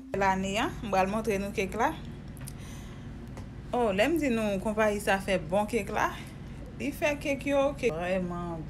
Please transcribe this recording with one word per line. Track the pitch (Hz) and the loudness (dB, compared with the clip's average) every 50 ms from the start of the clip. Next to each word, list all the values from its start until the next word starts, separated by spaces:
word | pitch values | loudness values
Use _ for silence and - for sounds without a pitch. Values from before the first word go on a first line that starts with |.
| - - - 196 | -12 -6 -2 2
La | 196 190 190 | 4 4 4
ne, | 190 190 196 196 214 262 | 2 2 0 0 0 0
an, | 370 - - - | 0 -2 -4 -4
mwen | 208 190 | 0 4
pral | 190 185 190 208 | 4 4 4 2
montre | 226 220 226 202 196 | 0 0 2 0 0
nou | 202 202 202 | 0 -2 -2
kèk | - 196 190 - 214 | -2 -2 -2 2 2
la. | 240 302 311 - - - - - - - - - - - - - - - - - - - - - - - - - - - - - - - - - - - | 2 2 2 0 -8 -10 -12 -12 -12 -12 -12 -10 -10 -10 -10 -10 -10 -10 -10 -10 -10 -12 -12 -12 -12 -12 -12 -12 -12 -12 -10 -10 -10 -12 -12 -12 -10 -4
Oh, | - 247 240 214 190 | 0 2 2 4 6
lè | 196 220 285 | 4 4 4
m | 339 320 | 4 4
di | 294 269 226 | 2 2 2
nou | 226 220 208 202 190 190 | 2 2 2 0 0 0
konpayi | 226 208 214 220 214 208 208 202 | 0 2 4 4 4 4 2 2
sa | 220 196 196 - | 2 2 2 2
fè | - 190 180 | 2 0 0
bon | 156 151 - 208 208 208 | 0 2 2 2 2 2
kèk | - 226 196 - 220 | 0 0 0 0 0
la. | - - 349 - - - - - - - - - - - - - - 226 | 0 0 0 0 -4 -10 -12 -12 -12 -12 -12 -10 -10 -12 -12 -10 -6 -6
Li | 277 | -4
fè | 285 - 339 302 294 285 - | -4 0 2 0 0 2 0
kèk | 302 277 254 - 285 277 | 0 0 0 0 2 4
yo, | 277 269 285 - - | 4 4 4 2 2
kèk | - 233 156 | 0 0 2
vrèman | 160 180 180 185 190 180 175 170 175 175 170 170 160 151 151 | 2 0 0 0 0 0 -2 -4 -4 -4 -4 -4 -6 -6 -8